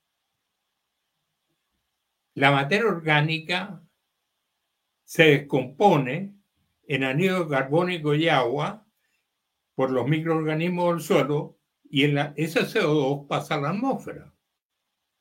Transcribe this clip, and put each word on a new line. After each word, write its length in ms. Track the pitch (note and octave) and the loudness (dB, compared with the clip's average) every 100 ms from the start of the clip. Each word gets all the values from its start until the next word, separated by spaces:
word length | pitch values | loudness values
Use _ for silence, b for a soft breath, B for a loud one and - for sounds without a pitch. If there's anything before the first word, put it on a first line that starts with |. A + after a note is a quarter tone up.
| _ _ _ _ _ _ _ _ _ _ _ _ _ _ _ _ _ _ _ _ _ _ _ | _ _ _ _ _ _ _ _ _ _ _ _ _ _ _ _ _ _ _ _ _ _ _
la 180 | - C#3 | 2 4
materia 380 | C#3 C#3+ G#3 A3+ | 4 2 2 0
orgánica 920 | E3+ D#3 D3+ D#3 D#3+ D#3 F3+ G3+ - _ _ _ _ _ _ _ _ _ _ _ _ | -2 0 2 2 -2 -4 -6 -6 -12 _ _ _ _ _ _ _ _ _ _ _ _
se 200 | - - | -6 4
descompone 1080 | D#3+ C#3+ - C#3 - - G3+ D3+ B2 D#3 G3 - _ _ _ _ - | 6 6 2 -4 -2 2 4 4 0 -4 -8 -14 _ _ _ _ -6
en 180 | C3+ | -2
anhídrido 420 | C3+ C#3 F#3+ F#3 D#3 | -2 0 0 0 -2
carbónico 680 | C3+ C3 D#3 F3+ F3 D3 | -2 0 0 0 -2 -2
y 120 | D3 E3 | 0 2
agua 600 | C#3+ A#2 C#3 E3+ - _ _ _ _ _ _ _ _ _ | 2 2 -2 -4 -8 _ _ _ _ _ _ _ _ _
por 180 | - C3 | -4 -2
los 140 | B2+ A#2+ | 0 0
microorganismos 840 | D#3+ E3 D#3+ D#3 D#3 F3 F3 F3 | -2 0 -2 -2 -2 -2 0 0
del 80 | E3+ | -2
suelo, 580 | D3 E3+ C3+ D3 - - _ _ - | 0 2 2 -2 -6 -14 _ _ -6
y 160 | C3 | 0
en 100 | D3 | 2
la, 200 | C#3+ D3 - | 2 -2 -4
ese 300 | E3 A#3 - | -2 -2 -2
C 140 | A3 | 0
O 120 | E3 | 0
dos 340 | D3+ C3 C#3+ - | 2 0 -2 -4
pasa 280 | D3 - | -6 -4
a 60 | D3+ | -4
la 80 | C#3+ | -4
atmósfera. 600 | G#3 C4 G3+ - D3 - _ _ _ _ _ _ _ _ _ | -4 -4 -4 -8 -16 -18 _ _ _ _ _ _ _ _ _